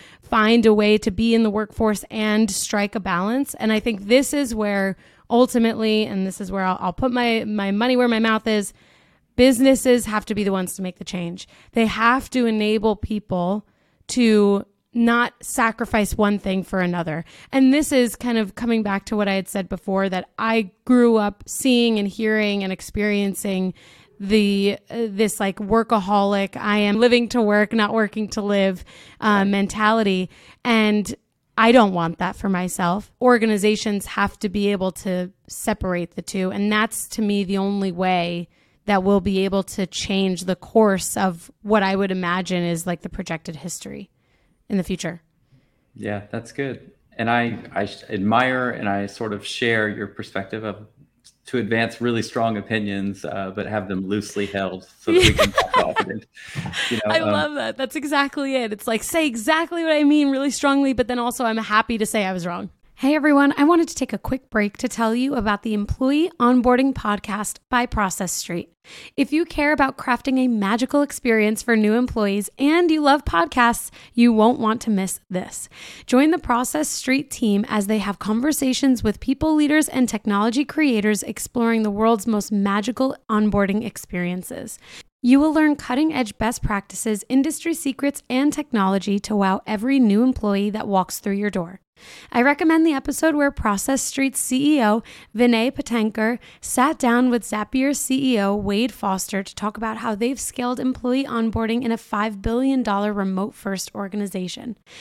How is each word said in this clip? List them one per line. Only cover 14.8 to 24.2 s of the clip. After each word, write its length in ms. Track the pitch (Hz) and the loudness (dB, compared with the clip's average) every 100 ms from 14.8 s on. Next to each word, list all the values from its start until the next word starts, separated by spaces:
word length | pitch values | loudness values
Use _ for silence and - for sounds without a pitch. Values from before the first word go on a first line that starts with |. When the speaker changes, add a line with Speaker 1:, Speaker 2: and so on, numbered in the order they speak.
| _ | _
Speaker 1:
not 400 | 240 233 233 240 _ | 0 2 2 0 _
sacrifice 760 | - - 226 220 233 220 202 - | -8 0 0 0 -2 0 0 2
one 220 | 208 208 | 0 0
thing 240 | 202 190 | -2 -4
for 180 | - 190 | -2 -2
another. 460 | 180 175 165 156 - - - | -2 -2 -4 -6 -8 -16 -2
And 220 | 269 262 | 4 6
this 180 | 285 294 | 4 4
is 240 | 269 240 - | 2 2 0
kind 220 | 247 226 | -2 -2
of 160 | 202 | -2
coming 300 | - 233 226 | -4 -2 0
back 220 | 208 196 - | 0 -4 -4
to 120 | 214 | -2
what 100 | 202 | 0
I 60 | |
had 140 | 196 190 | -2 -4
said 200 | 196 180 | -6 -6
before, 420 | 185 - 190 196 | -8 -4 -2 0
that 200 | 185 - - | -4 -8 -4
I 320 | 226 226 190 _ - | 0 0 -2 _ 2
grew 320 | 247 240 220 | 6 6 4
up 260 | 208 - - | 2 -4 -12
seeing 500 | - 269 240 233 220 | -2 2 4 2 0
and 100 | 202 | -2
hearing 560 | 190 220 214 208 202 | -2 0 2 0 -2
and 80 | 190 | -4
experiencing 1040 | 185 - 208 208 202 202 185 202 190 185 - - - _ - | -6 -8 -4 0 0 -2 -4 -4 -2 -2 -6 -16 -20 _ -10